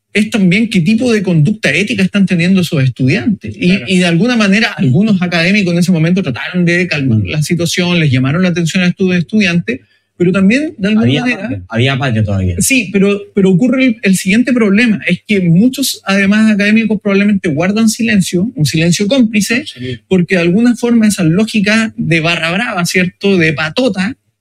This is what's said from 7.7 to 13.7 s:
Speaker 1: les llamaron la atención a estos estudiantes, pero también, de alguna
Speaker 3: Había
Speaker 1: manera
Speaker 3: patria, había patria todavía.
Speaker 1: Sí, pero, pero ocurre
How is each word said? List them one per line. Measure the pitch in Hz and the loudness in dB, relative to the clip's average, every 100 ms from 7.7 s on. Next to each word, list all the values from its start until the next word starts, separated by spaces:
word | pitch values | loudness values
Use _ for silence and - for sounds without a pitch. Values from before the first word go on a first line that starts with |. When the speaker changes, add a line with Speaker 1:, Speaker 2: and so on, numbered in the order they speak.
| - 175 175 | -2 -2 0
Speaker 1:
les | 156 | 0
llamaron | 131 131 165 | 0 0 0
la | 185 | 0
atención | 170 165 190 | 0 -2 0
a | 180 | -2
estos | - 185 | 0 0
estudiantes, | 180 - 214 185 170 175 254 _ _ _ - | 0 0 0 0 0 -2 -8 _ _ _ -2
pero | 175 | 0
también, | 190 190 254 311 - | 2 2 2 -2 -4
de | 196 | -2
alguna | 220 233 | 0 2
Speaker 3:
Había | 269 | 0
Speaker 1:
manera | 247 233 | -2 -4
Speaker 3:
patria, | 220 269 90 | -6 -10 -6
había | 117 135 135 | -2 -2 0
patria | 131 110 | -2 -2
todavía. | 101 98 92 87 | -2 -2 -2 -2
Speaker 1:
Sí, | - 262 196 | 0 -2 0
pero, | 196 196 202 - | 0 0 0 -4
pero | - 190 | 0 2
ocurre | 175 247 | 4 2